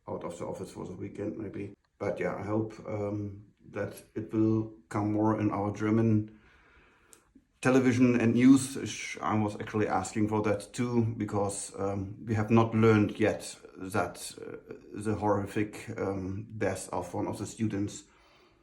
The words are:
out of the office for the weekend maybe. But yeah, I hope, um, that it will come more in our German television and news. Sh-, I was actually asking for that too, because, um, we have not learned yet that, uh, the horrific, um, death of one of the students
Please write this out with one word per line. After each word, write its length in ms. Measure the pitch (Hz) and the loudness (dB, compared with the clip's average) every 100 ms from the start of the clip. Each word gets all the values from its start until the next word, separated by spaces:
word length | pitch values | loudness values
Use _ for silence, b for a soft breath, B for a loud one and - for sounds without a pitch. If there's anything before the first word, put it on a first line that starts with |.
| - | -12
out 140 | 95 | -8
of 140 | 85 - | -8 -8
the 80 | - | -8
office 260 | 92 92 | -8 -10
for 140 | 101 90 | -10 -12
the 80 | |
weekend 440 | 90 101 - 104 - | -10 -10 -6 -8 -6
maybe. 360 | 101 107 101 - _ - | -8 -8 -10 -12 _ -6
But 200 | 104 - | -4 -2
yeah, 160 | 90 - | -2 -4
I 80 | |
hope, 300 | 101 107 110 - - | -2 0 -2 -6 -10
um, 540 | 107 101 104 104 98 - _ - | -6 -4 -4 -6 -10 -18 _ -14
that 300 | 104 98 - - - | -8 -8 -8 -14 -10
it 180 | - | -4
will 380 | 110 110 110 110 - - | 2 4 2 0 -8 -8
come 240 | 107 104 | -4 0
more 280 | 107 110 107 | 2 2 4
in 100 | 107 | 2
our 200 | 98 101 | 0 -2
German 600 | 98 110 113 113 107 107 B B B B B B B B B B - _ - | -2 2 4 4 4 0 B B B B B B B B B B -20 _ -2
television 580 | 131 131 127 120 127 120 | 4 6 6 6 6 6
and 120 | 113 | 4
news. 440 | 113 127 135 - - 110 | 6 8 8 6 -6 -8
Sh-, 320 | - - - | -8 -10 -6
I 120 | 76 | -2
was 220 | 107 104 - | 0 0 -2
actually 340 | - 110 104 | -4 -2 0
asking 400 | 92 95 113 104 | 0 -2 -2 0
for 120 | 107 | 2
that 280 | 104 101 - | 2 0 -4
too, 420 | - 123 120 110 107 | -4 0 2 0 0
because, 560 | 104 104 101 - - - | -4 -2 -2 -4 -10 -6
um, 380 | 98 98 98 - 113 | -4 -4 -6 -10 -4
we 80 | 107 | -2
have 140 | 107 | 4
not 240 | 113 113 | 4 6
learned 460 | 110 113 107 98 - | 6 6 8 6 2
yet 340 | 104 - - - - 87 | 0 0 -8 -14 -18 -14
that, 560 | 95 101 85 - - - | -6 -2 -2 -6 -14 -14
uh, 140 | - - - - - | -12 -14 -14 -18 -14
the 220 | - 107 101 | -8 -4 0
horrific, 800 | 104 101 95 110 104 - - 101 | 2 0 0 -2 -4 -6 -12 -6
um, 500 | 98 98 92 98 110 110 | -4 -4 -4 -6 -8 -4
death 300 | 98 95 - | -4 -4 -6
of 200 | 90 87 | -8 -6
one 140 | 104 104 | -6 -4
of 100 | - | -6
the 80 | 101 | -8
students 580 | - 110 101 104 - - b b b b b | -2 -2 0 -4 -6 -18 b b b b b